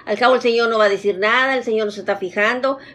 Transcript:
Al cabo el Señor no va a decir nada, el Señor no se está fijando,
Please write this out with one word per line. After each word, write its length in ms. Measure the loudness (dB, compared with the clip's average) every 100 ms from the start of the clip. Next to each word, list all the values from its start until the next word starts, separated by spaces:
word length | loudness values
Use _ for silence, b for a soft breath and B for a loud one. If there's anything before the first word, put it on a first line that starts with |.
| -6
Al 120 | 0
cabo 180 | 2 2
el 60 |
Señor 260 | 2 2 2
no 100 | 2
va 60 |
a 60 | 2
decir 280 | 2 -2 0
nada, 380 | 0 2 0 0
el 80 |
Señor 220 | -2 -2 -2
no 40 |
se 100 | -4
está 160 | -6 -4
fijando, 600 | -4 -2 0 0 -2 -4 B